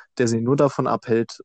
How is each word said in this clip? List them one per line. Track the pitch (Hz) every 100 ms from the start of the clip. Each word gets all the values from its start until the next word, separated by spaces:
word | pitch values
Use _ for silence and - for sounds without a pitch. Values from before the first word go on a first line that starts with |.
| - -
der | 120
sie | 113
nur | 117 143
davon | 143 - -
abhält, | 113 123 117 117 -